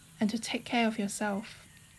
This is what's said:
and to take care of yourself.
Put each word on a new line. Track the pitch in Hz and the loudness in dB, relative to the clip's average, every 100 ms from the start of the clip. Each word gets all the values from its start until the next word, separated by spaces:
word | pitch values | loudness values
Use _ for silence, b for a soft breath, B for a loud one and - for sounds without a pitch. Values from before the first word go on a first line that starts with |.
| - - | -14 0
and | 208 | 2
to | 226 | 2
take | - 240 | -4 -6
care | - 240 226 | 0 2 2
of | 220 | 2
yourself. | 202 - 208 202 220 - - - - | -2 0 -2 -2 -4 -14 -18 -20 -20